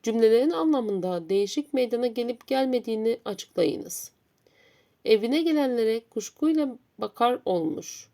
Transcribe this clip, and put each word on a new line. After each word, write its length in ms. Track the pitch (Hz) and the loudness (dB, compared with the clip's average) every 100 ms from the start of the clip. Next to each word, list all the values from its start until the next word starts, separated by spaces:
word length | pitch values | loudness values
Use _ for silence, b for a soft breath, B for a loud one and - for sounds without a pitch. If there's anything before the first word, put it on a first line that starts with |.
Cümlelerin 480 | - 226 220 226 285 | -2 4 4 6 2
anlamında 760 | 339 320 285 220 196 180 180 165 | 2 2 2 2 0 0 -4 0
değişik 460 | 196 202 - 294 | 0 0 -4 -4
meydana 320 | 262 247 233 247 | -2 0 0 -2
gelip 400 | 226 240 240 - | -2 -4 -6 -2
gelmediğini 720 | 262 269 247 226 220 220 226 | 0 2 0 -2 -2 0 -2
açıklayınız. 880 | - 190 - - 165 - - - - _ _ _ b b b b b b | -6 -10 -8 0 0 0 -8 -12 -14 _ _ _ b b b b b b
Evine 380 | - 220 226 294 | 0 2 2 0
gelenlere 580 | 330 302 269 240 220 226 _ | 2 2 0 0 0 -2 _
kuşkuyla 680 | - 202 _ 302 311 277 233 _ - | -10 -10 _ 0 0 -2 -6 _ -10
bakar 400 | 214 - 233 247 | -10 0 0 0
olmuş. 640 | - 185 160 147 - - - | -2 -2 -2 -4 -10 -16 -20